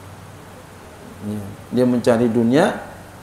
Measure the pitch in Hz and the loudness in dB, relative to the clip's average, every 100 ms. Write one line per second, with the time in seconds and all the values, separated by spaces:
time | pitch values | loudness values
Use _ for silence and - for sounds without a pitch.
0 | - - - - - - - - - - | -18 -18 -18 -20 -20 -20 -20 -20 -20 -20
1 | - - 104 104 98 101 - 117 123 123 | -18 -12 -8 -6 -8 -12 -4 2 4 4
2 | 117 113 120 113 117 135 202 - - - | 4 4 4 4 4 6 4 2 -8 -16
3 | - - | -18 -20